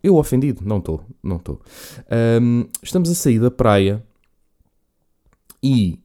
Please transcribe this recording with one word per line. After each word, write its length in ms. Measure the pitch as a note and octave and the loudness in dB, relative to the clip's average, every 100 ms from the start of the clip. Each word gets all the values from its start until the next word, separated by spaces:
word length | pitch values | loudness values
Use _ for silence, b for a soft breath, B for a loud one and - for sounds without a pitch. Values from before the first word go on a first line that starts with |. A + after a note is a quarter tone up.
eu 140 | G3 E3+ | 2 2
ofendido." 440 | D3 C3 C#3+ A#2+ | 2 0 -2 -4
"Não 160 | F#2 G#2 | -4 -4
tô, 200 | E2 D#2 - - | -4 -8 -10 -12
não 160 | - E2+ | -8 -8
tô." 200 | - - B B B B B | -8 -14 B B B B B
Ahm, 540 | A#2 A#2 A#2 A#2+ A#2+ - - | 0 2 2 2 0 -2 -10
estamos 260 | - F#3 E3 | -6 -2 0
a 60 | F3 | 0
sair 240 | D3 A2+ | 0 2
da 100 | A#2+ | 2
praia 540 | - A#2 G2+ F#2+ G#2+ - _ _ _ _ _ _ _ _ _ _ _ _ _ _ _ | 2 2 2 2 -2 -8 _ _ _ _ _ _ _ _ _ _ _ _ _ _ _
e 360 | C3+ B2+ F#2 E2 | 0 2 0 -4